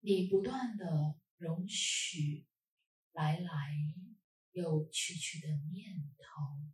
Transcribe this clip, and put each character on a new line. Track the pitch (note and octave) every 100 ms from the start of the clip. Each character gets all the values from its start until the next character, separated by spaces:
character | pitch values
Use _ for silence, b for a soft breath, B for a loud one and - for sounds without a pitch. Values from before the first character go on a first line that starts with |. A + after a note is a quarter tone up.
你 | G3+ F#3+ F#3
不 | G3
断 | A3 C4 B3 G#3
的 | F3+ D#3 D3+ - _ _
容 | E3 E3 F#3
许 | - - - - E3+ D3 D3 - _ _ _ _ _ _
来 | D#3+ D#3 E3
来 | F3 D#3 C#3+ D3 D3+ F3+ F#3+ - _ _ _
又 | F3+ E3 D#3 D#3
去 | - -
去 | F3+ - D#3
的 | D3+ D3+ D3
念 | F#3 A3 F3+ C#3+ -
头 | - - C#3 C#3+ D3